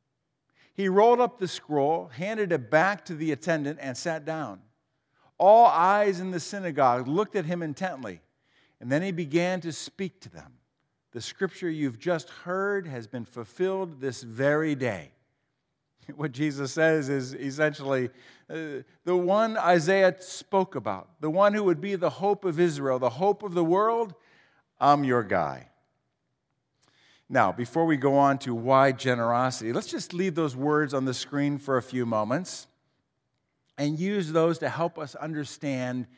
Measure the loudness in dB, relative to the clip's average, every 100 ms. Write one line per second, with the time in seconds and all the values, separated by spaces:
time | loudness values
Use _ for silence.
0 | _ _ _ _ _ _ _ -4 2 6
1 | 6 6 2 -2 -8 -8 -2 0 2 0
2 | -6 -10 -8 -4 -2 -2 2 2 4 -2
3 | -8 -6 -4 -4 -2 -2 -2 -8 -10 -8
4 | -6 -6 -6 -8 -8 -12 _ _ _ _
5 | _ _ _ 4 8 10 8 6 4 4
6 | 2 0 -4 -6 -6 -6 -4 2 4 4
7 | 0 -2 -2 -4 -4 -4 -6 -6 -8 -8
8 | -12 -12 _ _ _ _ _ _ -2 -2
9 | -2 -4 -2 0 0 -2 -6 -10 -12 -8
10 | -8 _ -20 -20 -20 _ _ _ _ _
11 | _ -14 -12 -6 -6 -4 -6 -4 -4 -4
12 | -2 -2 -4 -16 -8 -4 -2 -4 -6 -12
13 | -10 -12 -12 -14 -12 -4 -2 -2 -6 -8
14 | -8 -8 -12 0 2 2 0 -2 -4 -4
15 | -12 _ _ _ _ _ _ _ _ _
16 | -18 -8 -8 -4 -4 -4 -6 2 4 4
17 | 0 -4 -4 -8 -8 0 0 0 -2 -2
18 | -2 -8 -20 _ -14 -12 -10 -12 -14 _
19 | -2 0 2 2 2 0 4 4 4 4
20 | 4 2 -12 -14 -2 0 0 -4 -6 -8
21 | -10 -8 -2 4 4 4 2 0 -2 -2
22 | -2 0 -2 0 -2 2 2 2 -2 0
23 | 0 0 0 0 -2 0 2 4 2 0
24 | -4 -8 _ _ _ _ _ 2 4 4
25 | 4 2 2 0 -2 -6 -16 _ _ _
26 | _ _ _ _ _ _ _ _ _ _
27 | _ _ 0 4 4 2 -4 0 2 2
28 | 4 4 4 2 -2 -4 2 4 4 2
29 | -2 0 0 0 0 -2 -4 -4 -4 -10
30 | -8 -4 -4 -2 -2 -2 0 0 0 0
31 | -2 -4 -4 -2 0 -2 0 -2 0 -4
32 | -2 -2 0 -4 -6 -12 -16 _ _ _
33 | _ _ _ _ _ _ _ -6 -4 -2
34 | -2 -2 0 2 2 0 -4 -2 -6 -6
35 | -12 -10 -8 -8 -8 -8 -6 -4 -4 -6
36 | -10